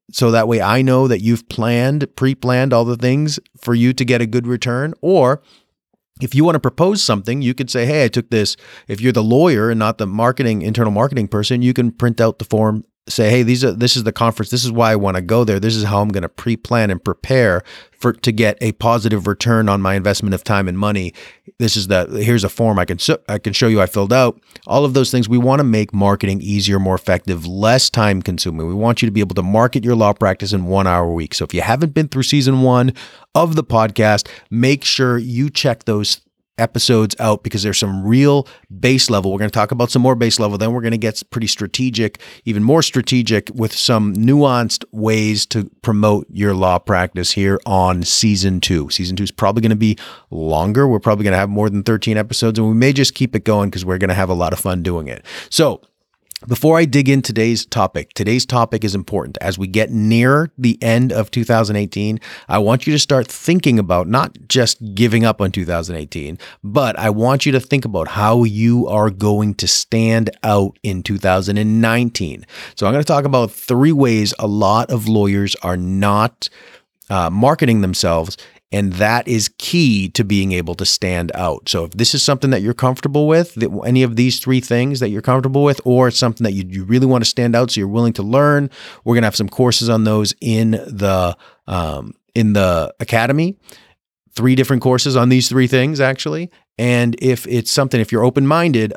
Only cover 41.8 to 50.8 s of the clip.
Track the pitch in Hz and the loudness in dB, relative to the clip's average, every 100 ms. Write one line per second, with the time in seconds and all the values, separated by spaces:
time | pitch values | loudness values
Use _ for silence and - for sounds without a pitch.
41.8 | 127 113 107 - - - 117 104 113 160 | -4 -2 -4 -4 -20 -12 -6 0 2 2
42.8 | - 127 113 127 110 107 - 117 110 - | 2 -2 0 0 2 0 0 -4 -2 -2
43.8 | - 113 104 98 117 143 139 123 113 - | 0 2 0 2 4 4 4 2 -2 -6
44.8 | - 110 110 110 107 104 - 110 98 _ | -8 -4 0 0 0 -2 -4 -4 -6 _
45.8 | - 104 107 104 - 95 101 95 92 90 | -2 2 2 2 -2 -4 -2 0 2 0
46.8 | - 92 90 92 90 104 98 98 - 95 | 0 -2 -2 -4 -4 0 0 0 0 2
47.8 | 92 87 85 - 110 98 95 90 - 85 | 2 0 -2 0 2 2 0 -2 -2 -2
48.8 | 69 - 90 95 98 - 98 113 110 107 | -2 -6 -6 -4 -6 -2 0 2 0 2
49.8 | 110 104 - - - 82 80 78 95 117 | 0 0 -8 -20 -14 -8 -2 -2 0 2